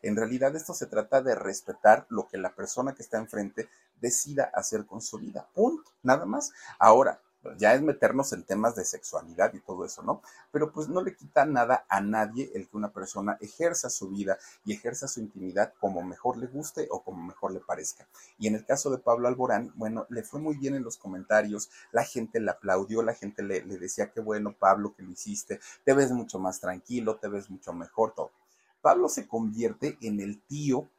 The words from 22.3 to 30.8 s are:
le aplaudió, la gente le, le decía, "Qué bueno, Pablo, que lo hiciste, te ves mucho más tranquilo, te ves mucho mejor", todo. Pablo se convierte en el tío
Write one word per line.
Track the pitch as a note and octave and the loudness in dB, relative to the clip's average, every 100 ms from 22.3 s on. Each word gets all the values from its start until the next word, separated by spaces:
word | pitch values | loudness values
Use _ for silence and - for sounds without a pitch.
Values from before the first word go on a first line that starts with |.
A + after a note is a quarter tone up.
| A2+ | -2
le | G#2 | -2
aplaudió, | - G2 F#2 G2 A2 | -2 2 2 2 0
la | A2+ A2+ | 0 -2
gente | G2+ - | -8 -8
le, | G2+ F#2+ F#2 | -4 -4 -4
le | F#2+ | -10
decía, | F2+ - G2+ | -8 -4 -4
"Qué | - | -4
bueno, | G#2+ G#2+ G#2 G#2 | -4 -2 -4 4
Pablo, | G2 G2 G#2 - | 4 4 0 -8
que | |
lo | F#2 | -16
hiciste, | F2+ G#2+ G#2 - G2+ - - | -12 -8 -10 -8 -10 -10 -2
te | - | 4
ves | C#3 C3+ | 6 4
mucho | B2 A2+ F#2 | 0 -4 -4
más | F#2+ - | -4 -4
tranquilo, | F2+ F#2 - B2 A2 G#2+ | -8 -8 -6 -4 -2 -4
te | G#2 | -6
ves | G2+ G2 | -8 -8
mucho | F#2+ - | -14 -12
mejor", | E2+ E2+ - A2 | -12 -8 0 0
todo. | - - _ _ _ _ _ | 0 -10 _ _ _ _ _
Pablo | - F4+ F4+ | 4 4 4
se | - - | -2 -4
convierte | - A2 A2 A#2 G#2+ D3 - | -4 -2 0 -2 -2 -6 -4
en | A2+ G#2 | -6 -4
el | G2 G#2 | -4 -10
tío | _ D3 D3 B2+ | _ -4 0 0